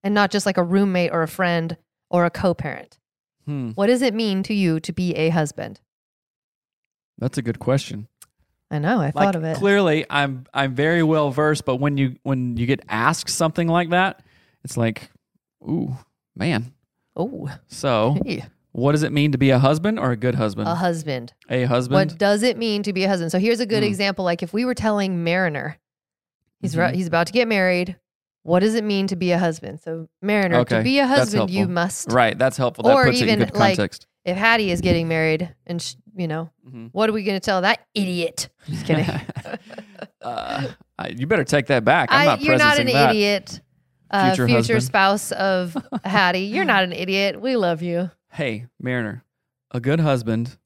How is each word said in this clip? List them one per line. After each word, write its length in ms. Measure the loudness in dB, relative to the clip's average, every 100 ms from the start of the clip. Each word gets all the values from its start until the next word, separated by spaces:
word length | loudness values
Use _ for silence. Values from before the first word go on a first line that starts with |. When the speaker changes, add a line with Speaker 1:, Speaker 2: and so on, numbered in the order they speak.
Speaker 1:
and 120 | 0
not 160 | 2 2
just, 160 | 0 0
like, 100 | 0
a 60 |
roommate 500 | 2 2 2 0 0
or 100 | -2
a 60 | -4
friend 480 | -2 0 0 -4 -8 _ _ _
or 140 | 0
a 60 | 0
co-parent. 680 | 0 -2 -2 -6 -10 -16 _ _ _ _ _
Speaker 2:
Hmm. 260 | -8 -6 -6
Speaker 1:
What 160 | 0 2
does 120 | 2
it 140 | 0
mean 280 | 0 -2 -2
to 100 | -2
you 260 | 0 2 0
to 120 | -4
be 220 | -4 -4
a 140 | 0 0
husband? 520 | 0 -2 -6 -12 -14 _ _ _ _ _ _ _ _ _ _ _ _ _ -8
Speaker 2:
That's 180 | -6 -4
a 60 |
good 160 | -4 -4
question. 500 | 0 -2 -2 -12 -14 _ -20 _ _ _ _
Speaker 1:
I 80 | -4
know, 220 | 0 0
I 60 | 0
Speaker 2:
Like, 80 |
Speaker 1:
thought 220 | 0 0 0
of 80 |
it. 120 | -4 0
Speaker 2:
clearly, 480 | 2 4 4 2 0
I'm, 380 | -2 -2 -4 -6
I'm 200 | -4 -2
very 280 | 0 2 2
well 280 | 2 2 0
versed, 360 | 2 0 0 -2
but 100 | 0
when 220 | 0 0
you, 180 | -2 -2
when 340 | -4 -2 -2 -2
you 80 | 0
get 140 | -2 -2
asked 400 | 0 2 0 -6
something 400 | -2 -2 0 0
like 220 | 0 2
that, 320 | 0 0 -4 _ _ _ _
it's 120 | -10 -2
like, 320 | -2 -2 -14 _ _ _ _ _
"Ooh, 320 | -6 -4 -4 -8 _ _ _
man." 380 | -6 -2 -2 -6 _ _ _ _
Speaker 1:
Oh. 340 | -8 -8 -6 -12 -12 _
Speaker 2:
So, 480 | -6 0 2 2 0
Speaker 1:
Hey. 200 | -2 -6 -10 _ _
Speaker 2:
what 200 | -2 0
does 100 | 2
it 100 | 0
mean 180 | 2 0
to 60 | 2
be 120 | 4
a 80 | 6
husband 400 | 4 4 0 0
or 100 | -2
a 60 | 0
good 200 | -2 0
husband? 320 | -2 -2 -4
Speaker 1:
A 60 |
husband. 600 | 0 -2 -2 -6 -8 -8 _ _
Speaker 2:
A 140 | -2
husband? 480 | 2 0 2 2 2
Speaker 1:
What 60 | 0
does 240 | 0 2
it 140 | 0 -2
mean 260 | -4 -2
to 100 | -4
be 100 | -2
a 40 | 0
husband? 220 | 0 0
So 80 | 0
here's 220 | 0 0
a 60 | 0
good 160 | 0
Speaker 2:
Hmm. 60 | 0
Speaker 1:
example. 340 | 0 -2 0
Like, 180 | -2 -2
if 120 | -4
we 100 | -2
were 100 | -2
telling 480 | -2 -2 0 -2 -2
Mariner, 560 | 0 0 0 -2 -8 -12 _ _ _ _ _ _ _ _
he's 160 | -4 0
ri-, 100 | 0
Speaker 2:
Mm-hmm. 80 | 0
Speaker 1:
he's 100 | 0
about 220 | 0 2
to 40 |
get 140 | 0 2
married. 480 | 2 2 2 -2 -8 _ _ _ _
What 180 | 0 2
does 140 | 4
it 80 | 0
mean 240 | 0 -2 -2
to 80 | -2
be 140 | 0
a 80 | 2
husband? 400 | 0 -2 -10 -12
So, 280 | -10 -10 -12 _
Mariner, 340 | -2 0 2 2
Speaker 2:
Okay, 220 | 2 2
Speaker 1:
to 40 |
be 160 | 2 2
a 80 | 4
Speaker 2:
that's 120 | 4
Speaker 1:
husband, 300 | 2 0 0
you 80 | 0
Speaker 2:
helpful. 160 | 0
Speaker 1:
must. 360 | 0 -2 -4 0
Speaker 2:
Right, 240 | 4 4 2
that's 200 | 0 2
helpful. 260 | -2 2
That 100 | 4
Speaker 1:
Or 100 | 6
Speaker 2:
puts 160 | 4 2
it 80 | 2
in 60 |
Speaker 1:
even, 140 | 2 0
Speaker 2:
good 40 | 2
Speaker 1:
like, 200 | 2 2
Speaker 2:
context. 300 | -2 -4 _ _
Speaker 1:
if 120 | -6 0
Hattie 340 | 2 2 2
is 80 | 0
getting 260 | 2 2 2
married 480 | 0 0 0 -4 -10 -8
and, 140 | -8
sh-, 140 | -8 -12 _ -8
you 100 | -6
know, 240 | -4 -8 _ -20
Speaker 2:
Mm-hmm. 200 | -16 -10
Speaker 1:
what 160 | -2 0
are 20 |
we 100 | 0
gonna 160 | -2 -4
tell 200 | 0 0
that 260 | 2 0 _
idiot? 540 | -4 -2 -2 -4 -6 -12 _ -10
Just 180 | -8 0
kidding. 200 | 0 0
Speaker 2:
<laughs> 1120 | -4 -8 -12 -12 -14 -14 -20 -20 -20 -20 _
Uh, 460 | -10 -8 -6 -6 -6 -10 _ -12
I, 100 | -10
you 180 | -8 -2
better 180 | 0
take 220 | 2 0 2
that 180 | 2
back. 240 | 4 4 4
I'm 100 | 4
Speaker 1:
I, 40 |
Speaker 2:
not 160 | 4 2
Speaker 1:
you're 160 | 2 4
not 220 | 4 4
an 80 | 2
Speaker 2:
presencing 60 |
that. 160 | 4 4
Speaker 1:
idiot, 500 | 4 2 0 -4 -20 _ _ _ _ _
uh, 160 | 2 2
Speaker 2:
Future 160 | 4 4
Speaker 1:
future 120 | 2 2
Speaker 2:
husband. 80 | 0
Speaker 1:
spouse 480 | 2 2 4 2 -4
of 440 | -2 0 0 -2 -8 -8
Speaker 2:
<laughs> 140 | -8
Speaker 1:
Hattie. 360 | 0 2 2 2 -2
You're 180 | -2
not 200 | 2 2
an 80 | 2
idiot. 480 | -4 -2 0 0 -2
We 160 | -2 0
love 260 | 0 0
you. 280 | -2 -2 -4 _ _
Speaker 2:
Hey, 340 | -6 -4 -4 -10 _
Mariner, 420 | -4 -4 -4 -8 _ _ _ _ _
a 100 | -4
good 200 | 0 2
husband 560 | 2 0 0 -2 -4 -10